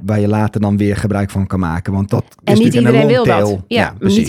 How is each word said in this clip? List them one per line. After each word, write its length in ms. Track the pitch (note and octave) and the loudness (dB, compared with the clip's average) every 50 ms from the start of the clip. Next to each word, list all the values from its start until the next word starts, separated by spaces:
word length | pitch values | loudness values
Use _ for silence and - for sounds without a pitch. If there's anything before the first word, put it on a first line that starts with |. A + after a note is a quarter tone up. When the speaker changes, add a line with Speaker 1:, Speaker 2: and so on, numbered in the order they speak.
| F#2 | -4
Speaker 1:
waar 140 | G2+ G#2+ G#2 | -2 -2 0
je 80 | G#2 | 0
later 340 | G2+ G#2+ G#2+ G#2+ G2+ - G#2 | 0 0 0 0 -2 -2 -2
dan 160 | G#2 G2+ G#2 | -2 0 0
weer 180 | G2+ G#2 G2+ G2+ | 0 0 0 0
gebruik 320 | - - G2+ G2+ G2 G2 - | -2 -2 -2 -2 -2 -4 -4
van 180 | - G2 G2 | -4 -4 -4
kan 120 | - F#2+ F#2 | -2 -2 -4
maken. 340 | F#2 E2 D#2+ F2 - - G2 | -2 -2 -4 -6 -6 -4 -4
Want 160 | G2 G2 - | -4 -2 -2
dat 140 | A#2 G#2 - - - _ _ | -2 -4 -4 -8 -16 _ _
Speaker 2:
En 100 | - G#3 | 2 2
Speaker 1:
is 60 | G#3+ | 4
Speaker 2:
niet 140 | A#3 B3 B3 | 4 2 2
Speaker 1:
natuurlijk 20 | |
Speaker 2:
iedereen 260 | A#3+ A#3+ - - - | 2 2 4 4 4
Speaker 1:
een 60 | - | 4
Speaker 2:
wil 260 | A3 B3 B3+ A#3 - - | 4 2 2 2 2 2
Speaker 1:
long 60 | G2+ | 2
Speaker 2:
dat. 80 | G#2 G#2 | 0 0
Speaker 1:
tail. 140 | G2+ F#2 - | -2 -4 -6
Speaker 2:
Ja, 140 | - A#3 A3+ | -4 -2 -2
Speaker 1:
Ja, 80 | F3+ C3+ | -2 -2
Speaker 2:
niet 100 | - G2+ | -4 -4
Speaker 1:
precies. 280 | - F#3+ G3+ A3+ A3+ | -2 2 2 2 2